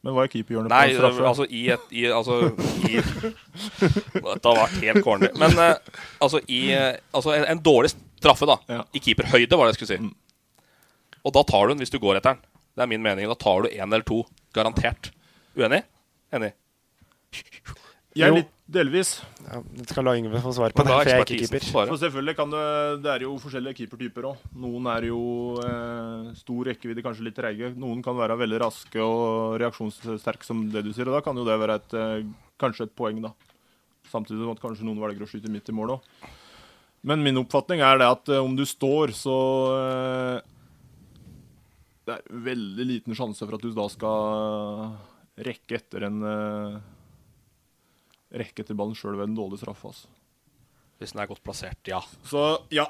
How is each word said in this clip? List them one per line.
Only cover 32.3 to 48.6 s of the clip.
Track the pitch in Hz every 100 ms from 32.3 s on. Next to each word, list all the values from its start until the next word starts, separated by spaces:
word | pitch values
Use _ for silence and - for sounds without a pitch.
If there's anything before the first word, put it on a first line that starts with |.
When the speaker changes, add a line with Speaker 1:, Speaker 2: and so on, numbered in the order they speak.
| 110 _ _
Speaker 1:
kanskje | 131 110 110
et |
poeng, | - 113 110
da. | 110 - _ _ _ _ _ _
Samtidig | _ 113 104 110
som | 117
at | 110
kanskje | 120 107 110
noen | 107
velger | 107 101 104
å |
skyte | 110 110
midt | 104 -
i |
mål | 110 110 131
også. | _ _ - - - - - _ _ _
Men | 139 156
min | 143 131
oppfatning | 127 143 - 175
er | 135 135
det | 123
at, | 123 -
eh, | 139
om | 131
du | 131
står, | 139 - 135 147 147
så, | 104 135 131 131 131 131
eh, | 131 131 131 131 127 127 123 _ _ _ _ - - - - - - - _ _ _ _ _
det | -
er | 117 -
veldig | 117 120 123 101 98 127
liten | 120 120 113
sjanse | 120 104
for | 107
at | 110
du | 117
da | 110 101
skal | - 110 110 107 107 107 107 104 104 110 107 98 _ _ -
rekke | 117 117 -
etter | 117 _ 98 101
en, | 107
eh, | 107 107 107 104 104 104 104 - _ _ _ _ _ _ _ _ _ _ _ _ _
rekke | - 110 -